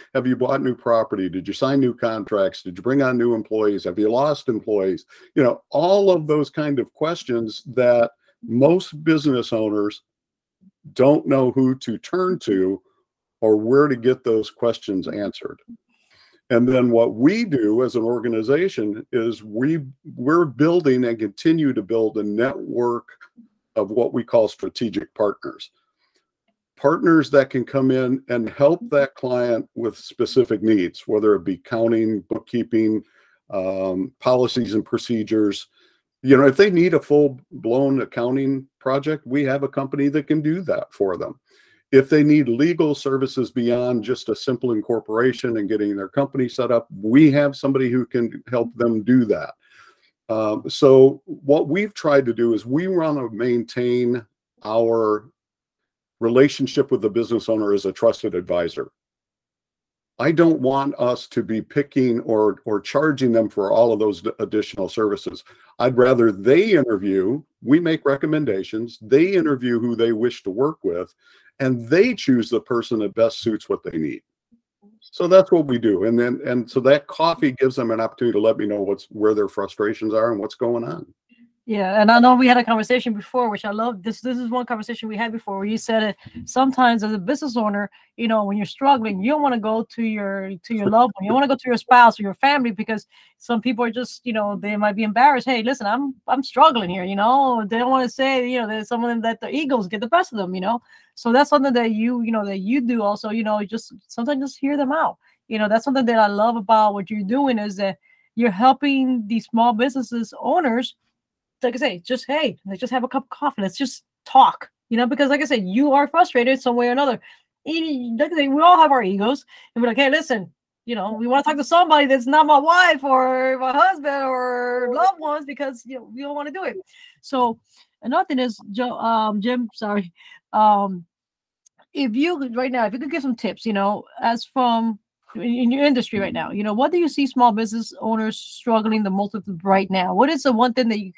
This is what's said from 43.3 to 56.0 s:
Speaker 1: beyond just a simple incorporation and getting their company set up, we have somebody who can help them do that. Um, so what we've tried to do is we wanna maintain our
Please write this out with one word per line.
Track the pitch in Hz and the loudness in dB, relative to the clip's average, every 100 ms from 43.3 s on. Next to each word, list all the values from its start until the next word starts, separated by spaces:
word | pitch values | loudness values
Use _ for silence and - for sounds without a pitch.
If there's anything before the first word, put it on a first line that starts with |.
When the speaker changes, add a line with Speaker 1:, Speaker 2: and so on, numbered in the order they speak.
| - 117 | -4 -4
Speaker 1:
beyond | 127 120 120 123 123 | -2 -2 -2 -2 -4
just | 104 120 - | -4 -6 -4
a | |
simple | 104 - 123 127 | -6 -4 -4 -2
incorporation | 110 107 113 - 110 127 120 127 113 | -4 -2 -4 -2 0 0 0 -4 -4
and | 101 | -2
getting | 107 104 | -2 -2
their | 101 95 | -4 -4
company | - 139 - 123 | -4 -4 -2 -4
set | - 120 | -2 0
up, | 120 - 95 | 0 -2 -8
we | 110 127 156 | 2 6 6
have | 143 143 | 6 2
somebody | 135 135 135 127 | -2 -2 0 0
who | 127 117 | -2 -2
can | 123 117 - - | -2 -4 -6 -6
help | 123 117 | -4 -4
them | 113 117 110 | -2 -2 0
do | 107 131 110 | 2 2 4
that. | 87 71 - _ _ - _ _ _ - | -2 -4 -14 _ _ -20 _ _ _ -6
Um, | 110 107 110 110 | -2 -2 -4 -6
so | - 139 131 135 - - | 2 6 8 8 4 -8
what | 151 139 147 156 | -12 0 0 2
we've | 175 208 | -2 -4
tried | - 156 143 123 | -4 0 2 2
to | |
do | 113 117 | 0 0
is | 107 | 0
we | 113 143 185 | -2 -4 -2
wanna | 180 160 147 120 | -2 -2 -4 -6
maintain | 110 123 120 113 127 123 123 120 123 113 _ _ _ | -4 -2 -2 -4 -4 -2 0 -2 -4 -8 _ _ _
our | 107 113 113 117 110 107 110 _ _ _ _ _ _ _ | -4 0 2 2 2 0 -4 _ _ _ _ _ _ _